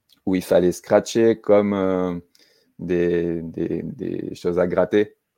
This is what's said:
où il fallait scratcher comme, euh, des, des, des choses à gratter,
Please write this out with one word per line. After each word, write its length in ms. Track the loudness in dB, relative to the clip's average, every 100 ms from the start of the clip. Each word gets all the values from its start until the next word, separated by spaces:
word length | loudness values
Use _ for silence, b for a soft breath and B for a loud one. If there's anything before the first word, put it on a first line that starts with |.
| _ _ -4
où 100 | -2
il 80 |
fallait 280 | 2 2 2
scratcher 680 | 0 0 0 2 2 2 2
comme, 340 | 2 2 4
euh, 440 | 0 0 0 -2 -6 -12 b b b b -14
des, 640 | -4 0 0 0 -2 -4
des, 420 | -6 -6 -4 -4
des 520 | -6 -8 -8 -6 -8 -6
choses 240 | -4 0
à 80 | 0
gratter, 480 | 2 2 2 0 _ _